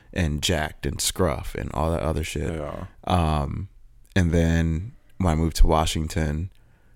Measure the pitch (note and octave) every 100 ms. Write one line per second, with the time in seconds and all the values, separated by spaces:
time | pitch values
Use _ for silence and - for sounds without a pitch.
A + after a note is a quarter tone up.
0 | - - E2 D2 - E2+ D#2 - C#2+ C#2
1 | - - F2+ C2+ - - - - D#2+ E2
2 | D2 D#2+ D#2+ - D#2 D#2+ D2 - F#2 -
3 | - F2+ D#2+ D2+ C#2+ - F#2+ - - -
4 | - G2 E2+ E2+ E2 E2 E2 D#2+ G#2 -
5 | _ - F#2 D#2 E2 - - D#2+ D#2+ -
6 | D2+ E2 D#2 D2+ F#2+ - _ _ _